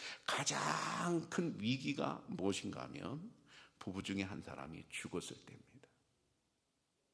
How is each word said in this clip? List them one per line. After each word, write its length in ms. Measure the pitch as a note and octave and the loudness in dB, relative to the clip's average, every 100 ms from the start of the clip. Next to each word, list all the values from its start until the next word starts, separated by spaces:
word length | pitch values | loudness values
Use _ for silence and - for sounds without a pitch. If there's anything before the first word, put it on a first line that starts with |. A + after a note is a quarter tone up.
| - - - | -10 -6 0
가장 1000 | - C#3+ D3+ D#3 D#3 - F3 F3 E3+ - | 2 2 4 4 4 4 2 4 2 2
큰 280 | - E3+ G#2 | 2 2 2
위기가 640 | G#2+ C3 C#3 C#3 - - - | 2 2 2 2 0 0 -4
무엇인가 560 | - F#2+ F#2+ G2+ - | 0 2 2 0 -4
하면 500 | B1+ - - C#3+ G#3 - - - - - | -6 -4 -4 -4 -6 -14 -20 -20 -20 -10
부부 240 | - F#2+ | -6 -4
중에 180 | F#2+ G2 | 0 0
한 220 | F#2+ - | 0 -2
사람이 420 | - C2+ C2+ E2 E2+ | -8 -8 -8 -10 -8
죽었을 460 | - - F2+ - - | -8 -4 -4 -4 -8
때입니다. 540 | - - - - - _ _ _ _ _ _ _ _ _ _ _ _ | -14 -18 -20 -20 -20 _ _ _ _ _ _ _ _ _ _ _ _